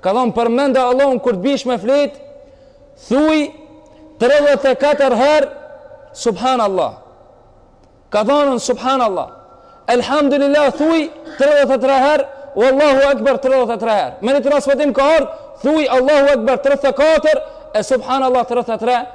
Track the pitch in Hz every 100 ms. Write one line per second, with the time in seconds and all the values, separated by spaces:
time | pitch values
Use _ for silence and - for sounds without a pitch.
0 | 185 220 247 220 233 233 285 262 247 254
1 | 277 254 254 196 214 277 240 240 208 277
2 | 285 - - - - - - - - -
3 | - 254 311 311 294 - - - - -
4 | - - 240 294 294 277 269 254 285 294
5 | 269 226 277 302 277 - - - - -
6 | - - 233 180 247 262 208 190 139 -
7 | - - - - _ _ _ _ _ _
8 | _ 208 208 285 285 247 - 247 247 269
9 | 233 180 147 - - - - - - 247
10 | 233 285 285 285 277 285 285 - 302 330
11 | 302 - - - 277 294 262 269 262 269
12 | 269 311 - - - - 247 269 294 269
13 | 277 269 220 254 262 262 240 226 233 208
14 | 139 110 214 285 254 285 269 277 294 254
15 | 277 320 233 - - - - 311 285 254
16 | 262 302 277 269 220 254 269 277 277 262
17 | 311 311 302 311 - - - 214 208 262
18 | - 262 262 254 240 240 240 220 226 247
19 | 254